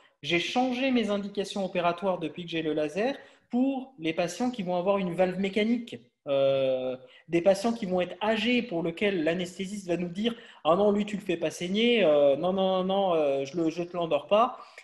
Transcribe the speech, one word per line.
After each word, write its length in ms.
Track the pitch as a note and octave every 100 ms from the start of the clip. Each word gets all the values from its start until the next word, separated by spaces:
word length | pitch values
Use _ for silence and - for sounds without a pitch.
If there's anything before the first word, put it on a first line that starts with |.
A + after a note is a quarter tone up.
| _ _
J'ai 160 | C#3+ E3+
changé 500 | - B3 C4 A#3+ C4+
mes 220 | B3 G3+
indications 520 | G3+ G3+ G3+ F#3+ G#3
opératoires 540 | F#3 F3+ E3+ E3+ G3 F3+
depuis 280 | D#3 F3+ E3+
que 40 |
j'ai 140 | E3
le 100 | D#3
laser 420 | D3+ D3+ E3 A#3+ C#4 - _ _
pour 420 | A#3+ C4+ C4 B3+ -
les 140 | D#3+
patients 360 | D#3+ E3+ - B3
qui 140 | -
vont 120 | F3+ F3+
avoir 220 | F3+ G3+
une 160 | F#3
valve 260 | E3 F#3 F3+
mécanique. 580 | G3 G3+ G#3+ A#3+ - A#2+ - _ D3
Euh, 720 | C#3 C3+ C3+ C3 C3 B2+ B2+ - - -
des 140 | E3+
patients 320 | F#3+ F#3+ A#3
qui 120 | A3+ F#3
vont 160 | F3+
être 140 | F3+ -
âgés 400 | G#3+ A3 A3 B3
pour 220 | - E3+
lesquels 400 | E3+ E3 G#3 F#3+
l'anesthésiste 640 | D#3 F3 F3 - F#3+ G#3 F3
va 100 | E3+
nous 120 | F3
dire « 260 | E3+ A#3 A#3 - -
Ah 120 | D3+ F3+
non, 160 | G#3
lui, 140 | G3+ G#3
tu 100 | F#3
le 60 |
fais 160 | - E3+
pas 120 | D#3+
saigner, 540 | - F3 G3+ A#3 A#3+
euh, 320 | E3+ D3 C#3+ C#3
non, 180 | F3
non, 300 | F#3+ F#3+ F#3
non, 0 |
non, 300 | F#3 G3 F#3+ E3
euh, 300 | D3 C#3 C#3
je 120 | E3
le, 120 | E3
je 120 | E3
te 140 | F3 F3+
l'endors 320 | E3 D3 -
pas. » 320 | G#3 A#3+ - - -